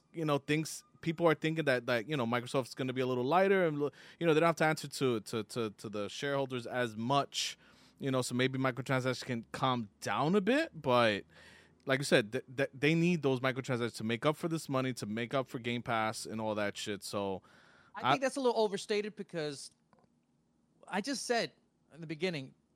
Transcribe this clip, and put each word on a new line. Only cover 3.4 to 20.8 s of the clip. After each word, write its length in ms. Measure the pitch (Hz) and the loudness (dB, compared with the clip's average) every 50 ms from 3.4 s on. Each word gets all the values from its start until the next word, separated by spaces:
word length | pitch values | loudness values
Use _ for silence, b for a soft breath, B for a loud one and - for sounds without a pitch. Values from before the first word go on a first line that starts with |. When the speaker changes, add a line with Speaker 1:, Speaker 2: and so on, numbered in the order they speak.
| 196 196 196 190 180 | 4 4 4 4 2
Speaker 1:
and, 100 | 160 147 143 143 135 - B B B B | 2 0 0 -4 -4 -6 B B B B
you 80 | B 170 | B 2
know, 60 | 170 151 | 4 6
they 60 | 156 | 6
don't 80 | 165 | 6
have 80 | 170 160 | 4 4
to 60 | - 165 | 4 2
answer 220 | 156 156 - - | 2 2 0 -4
to, 320 | 139 - - 139 127 120 107 | -8 -4 0 2 2 2 0
to, 220 | - - - 113 101 | -2 -4 -4 -4 -4
to, 300 | - - 127 113 107 98 | -4 -4 -4 -4 -4 -6
to 120 | - - 110 | -8 -12 -8
the 180 | 101 104 101 | -6 -6 -6
shareholders 580 | 95 - - 147 143 139 139 135 127 127 123 120 | -6 -6 -6 -4 -2 0 0 -2 -2 -4 -6 -6
as 300 | 101 123 123 123 117 107 | -4 -2 -2 -2 -2 -2
much, 600 | 110 113 123 139 139 135 - - - - - - b b b b b b b b b | -4 0 2 2 2 2 0 -4 -4 -4 -4 -6 b b b b b b b b b
you 100 | - 139 | -4 0
know, 120 | 131 127 | 0 0
so 120 | 120 - 120 | 0 0 0
maybe 240 | 123 131 131 131 | 2 2 2 2
microtransactions 680 | 131 131 131 127 135 123 - 135 131 123 131 123 - - | 0 0 0 -2 -2 -2 0 0 0 2 0 -2 -2 -4
can 180 | - 123 117 104 - | -6 -6 -6 -6 -8
calm 380 | - - 143 131 127 120 110 101 _ - | -6 0 0 2 2 0 -2 -6 _ -8
down 340 | - 117 101 113 135 160 190 | -4 -2 0 0 2 2 2
a 60 | 214 | 2
bit, 280 | 185 214 262 302 330 320 - 160 | 2 2 2 2 0 -2 -6 -4
but 420 | - 135 123 123 117 110 104 95 - _ b b b b b b b b b b b | 0 4 6 6 6 6 4 2 -2 _ b b b b b b b b b b b
like 140 | 139 131 135 | 0 0 0
you 60 | 143 | 2
said, 260 | - 185 139 113 101 | 4 4 4 4 4
th-, 140 | 120 131 - - 131 | -2 -8 -8 -6 -4
th-, 140 | 120 139 - - | -2 -2 -2 -2
they 220 | 127 143 151 165 | 0 2 2 4
need 260 | 170 165 175 180 156 139 | 4 4 4 4 2 2
those 180 | 139 135 123 | 0 0 2
microtransactions 560 | 127 131 120 135 127 - 127 117 120 113 - | 0 -2 -2 -2 -4 -4 -2 -2 -2 -4 -4
to 80 | - 110 | -4 -4
make 200 | 110 120 113 - | -4 -2 0 2
up 120 | 151 156 | 0 0
for 100 | - - | 0 -2
this 220 | 170 165 156 - - | -4 -4 -4 -4 -2
money, 240 | 135 131 131 131 120 | -2 -2 0 -2 -4
to 120 | - 123 | -6 -6
make 280 | 104 107 113 120 110 - | -6 -6 -6 -4 -2 -2
up 160 | 135 123 - | -2 -2 -4
for 100 | - 127 | -6 -8
Game 220 | 113 120 120 120 | -6 -4 -4 -4
Pass 440 | 107 127 117 113 110 110 107 - - | -2 0 0 0 0 0 -2 -4 -8
and 140 | 73 107 110 | -8 -6 -4
all 160 | 110 107 107 | -2 -2 0
that 220 | 107 104 101 - | 0 -2 -2 -2
shit, 260 | - - 107 101 95 - | -6 -6 -6 -6 -6 -6
so 380 | - - 104 101 98 95 90 - b b b b b b b b b b | -6 -4 -2 -2 -2 -4 -6 -10 b b b b b b b b b b
Speaker 2:
I 140 | 208 - | -2 2
Speaker 1:
I 40 | 214 | 2
Speaker 2:
think 100 | - 269 | 2 2
that's 160 | 269 254 - | 2 -2 -2
a 40 | 285 | 0
little 180 | 262 240 220 226 | 0 0 2 2
overstated 560 | 220 214 202 190 - - 214 208 202 214 - | 2 0 0 -4 -4 -2 -2 -2 -2 -4 -8
because 540 | - 190 _ - 170 151 151 139 127 - - _ _ _ _ _ _ _ _ _ _ _ _ _ _ _ _ _ _ _ _ _ _ | -12 -12 _ -6 -6 -6 -6 -6 -10 -14 -16 _ _ _ _ _ _ _ _ _ _ _ _ _ _ _ _ _ _ _ _ _ _